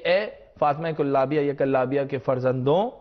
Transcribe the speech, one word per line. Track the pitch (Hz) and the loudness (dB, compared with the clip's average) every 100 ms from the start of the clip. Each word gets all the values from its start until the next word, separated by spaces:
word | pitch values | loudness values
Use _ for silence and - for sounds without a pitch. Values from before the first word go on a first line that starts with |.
"اے | 165 185 214 - - - | 0 0 0 -10 -20 -2
فاطمہ | 147 143 165 156 | 0 0 -2 -2
کلابیہ | 143 135 135 151 | 0 2 2 2
یا | 143 | 0
کلابیہ | 139 139 135 127 139 135 | 0 0 2 2 0 -2
کے | 135 | -4
فرزندوں، | - 127 127 127 127 165 233 - | -2 0 0 0 2 2 0 -6